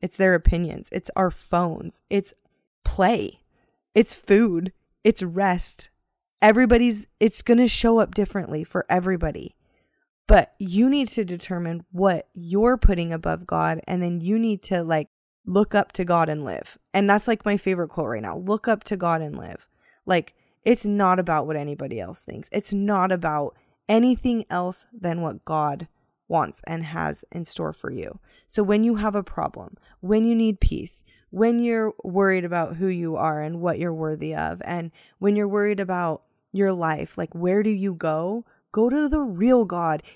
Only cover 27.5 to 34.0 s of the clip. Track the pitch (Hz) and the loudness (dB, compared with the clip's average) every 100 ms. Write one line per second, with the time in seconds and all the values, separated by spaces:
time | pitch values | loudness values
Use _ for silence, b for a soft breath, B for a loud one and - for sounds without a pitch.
27.5 | - 156 160 - 110 - - b b b | -6 -8 -6 -10 -10 -10 -14 b b b
28.5 | - 196 208 226 220 208 202 185 - 156 | -2 2 2 2 0 -2 -4 -6 -6 -6
29.5 | - - - b b 180 214 226 226 226 | -8 -16 -20 b b 0 2 2 2 0
30.5 | 196 - - - - b b b 180 226 | 2 2 0 -8 -16 b b b 0 2
31.5 | 233 240 226 220 - - 180 196 185 175 | 2 0 0 -2 -6 -4 2 2 2 0
32.5 | 175 160 165 190 180 165 160 156 151 151 | -2 -4 -2 -2 -2 -4 -2 -2 -2 -4
33.5 | 170 175 156 175 160 | -4 -4 -2 -4 -4